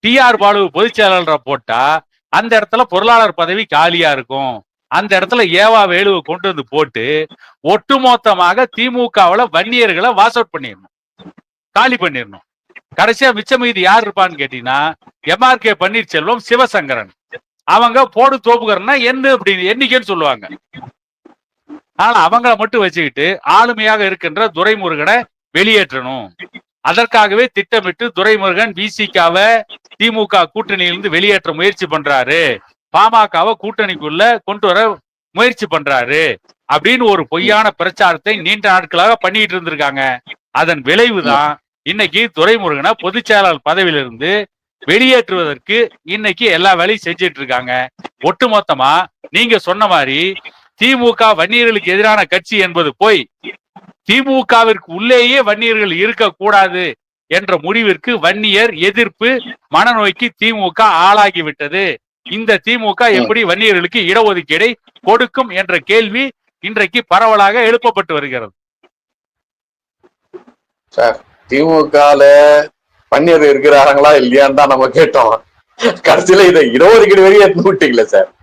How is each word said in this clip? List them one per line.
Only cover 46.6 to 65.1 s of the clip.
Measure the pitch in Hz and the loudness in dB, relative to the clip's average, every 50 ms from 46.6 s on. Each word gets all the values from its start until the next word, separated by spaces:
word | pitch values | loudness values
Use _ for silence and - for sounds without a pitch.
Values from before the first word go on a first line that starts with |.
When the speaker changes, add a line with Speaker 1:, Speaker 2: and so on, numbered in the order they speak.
| 180 196 190 | 2 2 2
Speaker 1:
வேலையும் | 170 170 190 220 202 - | 2 0 -2 -4 -6 -6
செஞ்சிட்டு | 170 170 - 190 180 143 135 | -10 -8 -6 -6 -6 -6 -8
இருக்காங்க. | 139 123 127 127 127 127 123 127 127 127 _ _ - - _ _ - | -8 -6 -6 -6 -4 -4 -4 -6 -6 -8 _ _ -20 -20 _ _ -4
ஒட்டுமொத்தமா | 175 190 _ 254 247 220 208 202 - 156 135 131 135 147 170 185 - _ _ _ - | -4 -2 _ -2 0 0 -2 -2 -2 -4 -2 0 0 0 0 -2 -4 _ _ _ -8
நீங்க | - 185 233 233 226 202 | -4 -4 -2 0 -2 -2
சொன்ன | - - 180 202 214 | -2 -4 -2 -2 0
மாதிரி | 202 180 160 139 131 135 143 170 190 190 - _ - _ _ _ _ _ _ | 0 0 0 0 -2 -2 -4 -4 -4 -6 -10 _ -20 _ _ _ _ _ _
திமுக | 208 247 269 254 247 240 233 - 233 220 214 | 0 0 0 2 2 0 0 2 2 2 2
வன்னியர்களுக்கு | 156 165 185 220 240 240 233 220 208 - 170 185 | 2 0 -2 0 0 0 0 0 -2 -2 -2 -2
எதிரான | 196 214 220 214 208 190 | 0 2 2 2 0 0
கட்சி | 156 - 190 180 - 226 208 | -2 -4 -6 -6 -4 -2 -2
என்பது | 190 180 170 170 165 147 127 _ | -2 -2 -2 -2 -4 -4 -2 _
போய் | 185 220 214 170 127 _ _ _ _ - - _ _ _ _ - _ - _ _ _ | 0 2 2 0 -2 _ _ _ _ -20 -20 _ _ _ _ -20 _ -20 _ _ _
திமுகவிற்கு | - 202 262 269 277 269 262 233 _ 240 226 233 226 220 196 _ _ 165 | -2 -2 -2 0 0 0 -2 0 _ 2 2 4 2 0 -2 _ _ -12
உள்ளேயே | 180 208 240 254 247 240 240 254 277 | -8 -2 2 2 2 4 2 2 0
வன்னியர்கள் | - 202 208 208 226 233 226 220 208 196 165 | 0 0 -2 -2 -2 -2 -2 -2 -2 -4 -2
இருக்கக்கூடாது | 165 190 226 233 - 226 202 - _ 190 208 208 196 190 190 175 180 180 165 120 _ _ _ _ _ _ _ | -2 -2 -4 -2 -2 -2 -4 -4 _ -2 2 4 4 2 2 0 -6 -6 -6 -8 _ _ _ _ _ _ _
என்ற | 156 180 196 190 196 160 | -4 -4 -2 -2 -4 -4
முடிவிற்கு | 143 170 208 226 226 208 180 160 - - 240 208 | -4 -4 -4 -2 0 0 -2 -2 -4 -6 -6 -2
வன்னியர் | 147 165 190 208 214 214 196 196 226 233 214 208 | -2 -2 -2 -2 -2 -2 0 0 0 0 -2 -2
எதிர்ப்பு | 214 208 202 214 240 202 _ _ 220 240 262 247 - 240 226 _ _ _ | -4 -2 0 0 -2 -4 _ _ -2 -2 -2 -2 -6 -10 -18 _ _ _
மனநோய்க்கு | - 156 196 240 240 220 208 202 190 _ 240 233 _ _ | 0 0 2 2 0 0 0 -2 -2 _ -6 -8 _ _
திமுக | 208 220 226 214 196 180 160 - 226 214 185 160 | -4 -4 -2 -2 -4 -6 -2 0 0 2 2 2
ஆளாகிவிட்டது. | 175 190 202 214 208 202 185 175 160 151 143 _ 147 143 151 185 196 185 135 110 _ _ _ _ _ | 2 4 4 4 2 0 0 -4 -8 -8 -8 _ -12 -8 -6 -4 -4 -4 -6 -8 _ _ _ _ _
இந்த | 123 170 208 226 220 214 185 | -12 -10 -8 -2 -2 -2 -2
திமுக | _ - 233 247 220 208 190 - 247 | _ -2 -4 -2 -2 -4 -2 0 0
Speaker 2:
ம். | 233 208 | 2 2
Speaker 1:
எப்படி | 185 - - 214 233 226 | 2 0 -2 -2 -2 0
வன்னியர்களுக்கு | 180 170 190 220 220 202 180 170 175 - 240 | -2 -2 -2 0 0 0 0 -2 -2 -4 -4
இடஒதுக்கீடை | 196 170 190 220 226 214 196 180 160 _ 151 170 208 240 233 _ _ _ _ _ _ | -2 0 0 2 2 0 0 -2 -4 _ -2 -2 -2 -2 -4 _ _ _ _ _ _
கொடுக்கும் | - | 0